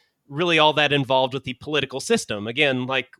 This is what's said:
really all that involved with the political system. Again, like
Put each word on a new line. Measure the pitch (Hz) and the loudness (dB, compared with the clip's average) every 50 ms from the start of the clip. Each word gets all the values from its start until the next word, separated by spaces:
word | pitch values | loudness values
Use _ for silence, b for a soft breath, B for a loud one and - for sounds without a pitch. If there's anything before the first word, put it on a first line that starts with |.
| _ _ _ _ _ - | _ _ _ _ _ -12
really | 143 147 180 175 165 156 | -6 -2 0 2 4 4
all | 151 156 147 | 4 4 4
that | 151 147 143 143 | 4 2 2 2
involved | 143 135 117 135 131 135 127 127 | 0 0 2 2 2 2 0 -2
with | 139 - | -6 -8
the | 170 160 | -10 -12
political | - - 143 151 147 131 135 131 135 | -10 -8 -4 -2 -2 -2 -4 -6 -8
system. | - - 233 220 - - 110 101 101 113 | -4 -2 -2 -2 -2 -4 -8 -6 -6 -6
Again, | 117 135 156 139 131 127 127 | -2 0 0 2 2 0 -2
like | 123 135 127 127 - - | -2 -2 -4 -4 -6 -10